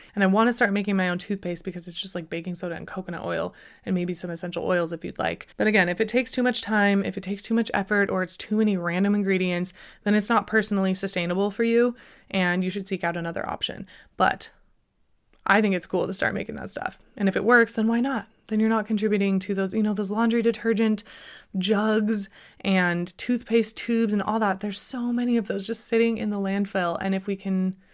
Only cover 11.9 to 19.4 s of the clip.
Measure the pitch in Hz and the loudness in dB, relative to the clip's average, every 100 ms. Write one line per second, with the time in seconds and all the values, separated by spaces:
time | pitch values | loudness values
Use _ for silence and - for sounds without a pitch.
11.9 | 240 - - - 190 180 180 185 196 190 | 0 -16 -20 -6 0 2 2 0 -4 -4
12.9 | 185 170 170 165 165 - - - - - | -4 -4 -4 -4 -6 -6 -4 -6 -8 -14
13.9 | - - - 185 - - _ _ _ _ | -18 -12 0 0 0 -8 _ _ _ _
14.9 | _ _ _ _ _ - 196 214 180 - | _ _ _ _ _ 2 4 4 0 -2
15.9 | 185 - 190 - - - - - - - | -2 -2 -2 -2 -2 -8 -10 -10 -6 -8
16.9 | - _ - 196 190 208 240 226 - 220 | -10 _ -2 0 2 4 4 4 2 0
17.9 | 233 262 254 - _ - 214 220 226 208 | 2 0 -2 -6 _ -4 0 2 2 0
18.9 | 214 208 202 196 190 | 0 2 2 2 0